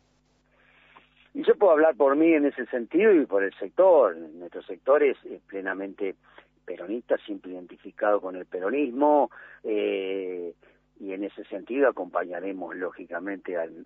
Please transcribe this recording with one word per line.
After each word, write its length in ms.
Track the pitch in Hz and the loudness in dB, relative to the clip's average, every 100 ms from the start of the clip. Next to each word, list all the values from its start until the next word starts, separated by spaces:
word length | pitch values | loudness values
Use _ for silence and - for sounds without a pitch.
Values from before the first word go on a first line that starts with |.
| _ _ _ _ _ _ _ _ _ _ _ _ _ - | _ _ _ _ _ _ _ _ _ _ _ _ _ -2
Y 80 | |
yo 120 | 190 - | 0 4
puedo 180 | 202 | 6
hablar 220 | 151 160 156 | 6 4 4
por 200 | 139 143 | 2 4
mí 180 | 165 | 4
en 120 | 160 143 | 4 2
ese 200 | - 120 | -2 -6
sentido 480 | 127 113 165 220 | -6 -2 2 6
y 140 | 180 123 | 4 4
por 160 | 98 | 0
el 100 | 98 - | -2 -4
sector. 580 | 98 - 190 160 104 82 | -4 4 6 6 4 0
Nuestro 460 | 82 165 175 - | -12 -16 -16 -14
sector 400 | - 92 - 147 | -14 -6 2 4
es, 140 | 143 - - | 4 0 -8
es 140 | 98 | -16
plenamente 720 | - 98 95 95 98 92 98 - _ - _ _ - | -12 -10 -8 -6 -10 -8 -8 -8 _ -20 _ _ -14
peronista, 500 | 90 90 117 - - | -12 -10 -10 -4 -4
siempre 320 | - 98 92 | -4 -14 -12
identificado 680 | 90 87 87 101 - 107 104 | -16 -18 -20 -20 -4 0 0
con 160 | 92 90 | -2 -12
el 120 | 90 | -10
peronismo, 840 | 92 95 135 139 120 147 147 123 - - - | -6 -4 -2 -4 0 2 4 2 -4 -20 -12
eh, 920 | 113 104 104 101 95 98 92 90 85 - _ _ _ _ | -6 -2 -2 -4 -4 -6 -8 -8 -12 -14 _ _ _ _
y 140 | 98 | -12
en 100 | 95 | -8
ese 200 | 101 - | -10 -10
sentido 460 | - 104 - 131 135 | -14 -14 -8 0 0
acompañaremos 880 | 107 85 85 90 87 95 95 85 90 | 0 -6 -6 -6 -8 -8 -10 -10 -8
lógicamente 800 | 87 - 90 - 95 95 90 87 | -10 -10 -12 -10 -10 -10 -8 -8
al, 300 | 82 80 | -8 -12